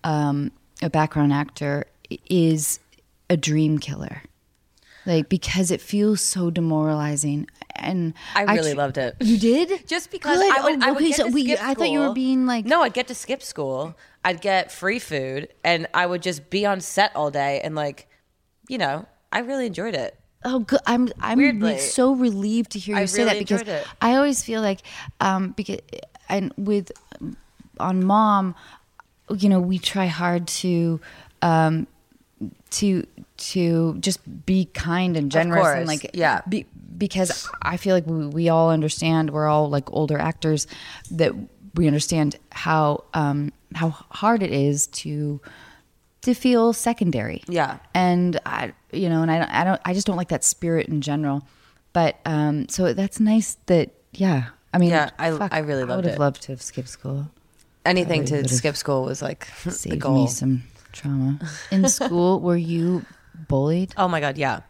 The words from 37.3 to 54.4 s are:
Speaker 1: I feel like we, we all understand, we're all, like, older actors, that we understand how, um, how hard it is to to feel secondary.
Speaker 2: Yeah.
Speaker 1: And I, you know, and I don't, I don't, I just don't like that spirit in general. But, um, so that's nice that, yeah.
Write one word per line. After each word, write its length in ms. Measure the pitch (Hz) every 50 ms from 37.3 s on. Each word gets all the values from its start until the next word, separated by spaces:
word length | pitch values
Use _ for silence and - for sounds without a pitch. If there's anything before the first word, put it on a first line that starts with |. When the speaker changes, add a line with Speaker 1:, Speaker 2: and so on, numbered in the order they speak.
| - - - - - - -
Speaker 1:
I 140 | - 170
feel 180 | 175 - 202 185
like 100 | 180 160
we, 220 | 160 165 160 151
we 220 | 147 143 160 170 165
all 200 | 165 160 165 165
understand, 600 | 160 156 151 156 - - 165 160 160 160 160 151
we're 160 | 143 151 151
all, 200 | 151 151 151 151 147
like, 200 | 143 143 139 -
older 280 | - - 156 147 156 143
actors, 480 | 151 160 160 - - 156 156 147 - - - - - - - - - -
that 240 | - 165 165 - - - - - - _ - - -
we 140 | 165 175
understand 480 | 156 143 147 - - 175 160 151 147 - - _ _
how, 520 | - - - 170 160 156 156 147 147 - - - -
um, 360 | 160 151 143 143 147 147 147 - _ _ _ -
how 160 | 160 165 165
hard 540 | 151 - - _ - - - 214 233 226 196
it 80 | -
is 340 | 107 139 139 143 143 143 -
to 540 | - - - - 156 151 147 151 147 147 143 _ - - - - - - _ _ _ _ _ _ _ _ _ -
to 80 | - 247
feel 400 | - - 254 247 233 226 233 226
secondary. 680 | - - 233 240 - 214 170 147 120 104 117 78 - -
Speaker 2:
Yeah. 300 | - 175 165 147 131 - - - - _
Speaker 1:
And 460 | 180 185 180 180 180 180 180 170 - -
I, 280 | - 135 110 - 113 - _ _ _
you 180 | - 156 190 175
know, 120 | 165 160
and 100 | 165 165
I 80 | 160 165
don't, 100 | 165 -
I 140 | - 113 170
don't, 180 | 185 190 - -
I 80 | 180 180
just 120 | 196 202
don't 100 | - 190
like 120 | 170 180 -
that 140 | 165 135 -
spirit 440 | - - _ - 170 165 160 -
in 140 | - 160 147
general. 460 | 139 147 143 147 151 143 139 143 139 _ _ _ _ _ _ _ _ _ _
But, 240 | 180 165 151 - - _
um, 420 | - 160 151 151 151 147 151 135 -
so 240 | - - 185 175 117
that's 260 | - 196 196 - -
nice 380 | 220 214 220 226 208 - - _ _
that, 240 | - 185 170 147 - _ _ _ _ -
yeah. 360 | - 190 190 170 135